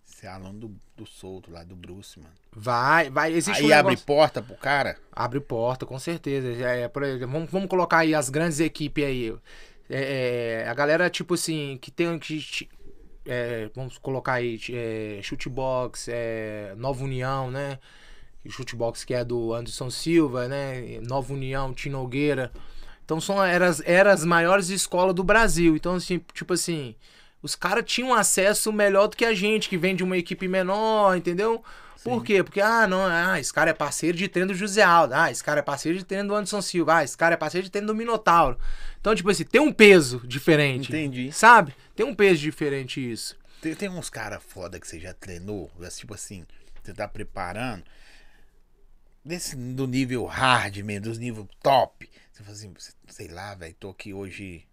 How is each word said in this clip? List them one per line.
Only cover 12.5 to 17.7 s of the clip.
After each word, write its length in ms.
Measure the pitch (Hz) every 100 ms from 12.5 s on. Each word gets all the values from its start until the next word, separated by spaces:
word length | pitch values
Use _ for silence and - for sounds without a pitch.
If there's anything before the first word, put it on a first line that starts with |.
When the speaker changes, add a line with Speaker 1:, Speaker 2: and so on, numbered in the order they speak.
| - - - - - - -
Speaker 2:
é, 440 | - 123 120 117 107
vamos 240 | - 131 -
colocar 360 | - 131 131
aí, 260 | 127 120 113 -
é, 480 | 120 117 110 107 104
Chutebox, 840 | - - - 127 131 127 123 - -
é, 640 | 120 113 113 107 107 101
Nova 280 | 98 131 127
União, 460 | 135 127 127 135 127
né? 300 | 135 139